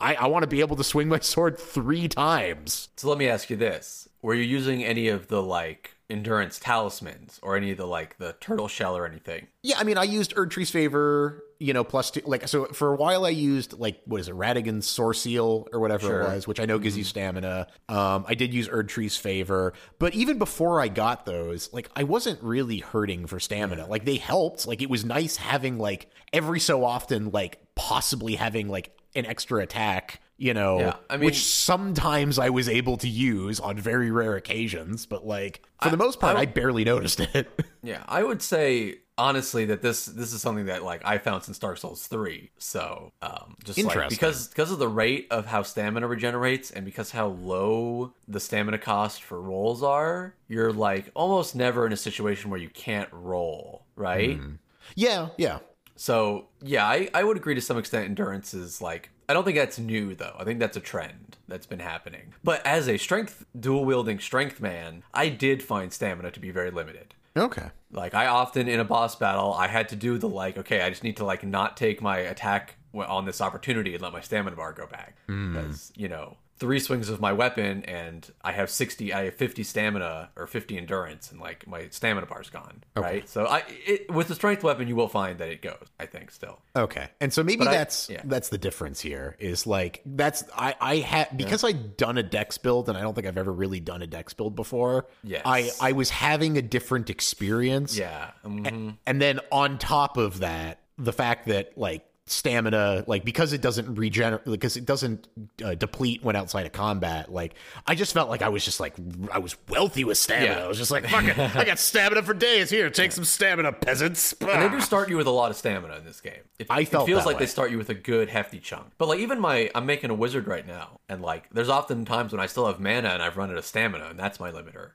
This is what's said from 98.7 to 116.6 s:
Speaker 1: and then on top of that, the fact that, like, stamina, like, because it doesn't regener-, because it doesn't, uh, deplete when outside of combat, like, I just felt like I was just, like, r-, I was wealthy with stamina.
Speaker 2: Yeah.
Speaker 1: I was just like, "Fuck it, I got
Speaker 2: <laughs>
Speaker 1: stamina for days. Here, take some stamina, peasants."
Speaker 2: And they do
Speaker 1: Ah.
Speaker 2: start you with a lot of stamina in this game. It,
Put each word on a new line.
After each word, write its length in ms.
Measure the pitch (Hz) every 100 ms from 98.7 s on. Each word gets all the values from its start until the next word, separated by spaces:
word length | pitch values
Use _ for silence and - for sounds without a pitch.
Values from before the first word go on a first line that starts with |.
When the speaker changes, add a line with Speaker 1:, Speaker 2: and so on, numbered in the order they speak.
| 113 110 107 -
Speaker 1:
and 140 | 135
then 200 | 143 135 -
on 240 | 139 143 135
top 400 | - 151 143 127
of 220 | 104 92
that, 420 | 90 80 80 - _ -
the 160 | 117
fact 360 | - 120 - 113
that, 280 | 101 98 -
like, 300 | 98 80 - _ -
stamina, 760 | - 139 120 113 107 101 95 -
like, 180 | 101
because 280 | 110 117 160
it 80 | 143
doesn't 340 | 127 110 113
regener-, 500 | 110 110 104 113 110
because 320 | - 107 123 123
it 80 |
doesn't, 440 | 123 139 127 110 - - 107 -
uh, 120 | 110 85
deplete 480 | 107 - 127 117
when 100 | 117
outside 320 | 101 92 101 87
of 60 |
combat, 580 | - 104 101 87 80 76
like, 220 | 90 85 - - - -
I 80 |
just 180 | 170 196
felt 160 | 170 131
like 140 | 120
I 60 | 107
was 160 | 101
just, 160 | 101 -
like, 140 | 78 -
r-, 300 | 90 87 101
I 40 | -
was 160 | 90 - -
wealthy 340 | - 196 139
with 160 | 120 101
stamina. 360 | - 117 120 82
Speaker 2:
Yeah. 80 |
Speaker 1:
I 20 | 90
was 100 | 107
just 140 | 120
like, 160 | 139 123
"Fuck 160 | 220
it, 160 | 208 143
I 260 | 131 127
got 140 | 220 170
Speaker 2:
<laughs> 0 |
Speaker 1:
stamina 460 | - 220 202 214
for 100 | 190
days. 340 | 196 240 226 180
Here, 220 | 214 165
take 220 | - 185
some 120 | -
stamina, 480 | 170 - 196 170 156
peasants." 580 | - 123 131 160 170 - -
Speaker 2:
And 100 | 190
they 180 | 185 196
do 100 | 277
Speaker 1:
Ah. 20 |
Speaker 2:
start 280 | 202 202 196
you 80 | 165
with 120 | 131
a 20 |
lot 220 | 123 117
of 40 | 104
stamina 420 | 120 95 82 76
in 60 |
this 160 | 82 -
game. 200 | - - -
It, 80 | -